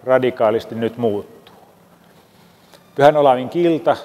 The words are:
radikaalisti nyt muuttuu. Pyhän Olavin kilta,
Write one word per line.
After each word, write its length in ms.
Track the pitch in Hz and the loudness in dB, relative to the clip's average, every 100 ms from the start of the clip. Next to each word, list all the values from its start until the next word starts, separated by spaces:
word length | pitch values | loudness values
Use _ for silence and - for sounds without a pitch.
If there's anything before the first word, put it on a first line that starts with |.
radikaalisti 720 | - 131 127 - 113 110 - | -2 0 0 0 0 0 -4
nyt 220 | 113 113 113 | -8 -8 -4
muuttuu. 580 | 120 101 - - - - _ _ _ _ _ _ _ _ _ _ _ - _ | -4 -4 -8 -18 -20 -20 _ _ _ _ _ _ _ _ _ _ _ -20 _
Pyhän 220 | - 143 151 | 2 4 4
Olavin 320 | 143 127 127 | 4 2 -2
kilta, 480 | 170 170 160 - 139 | -2 0 0 -2 -4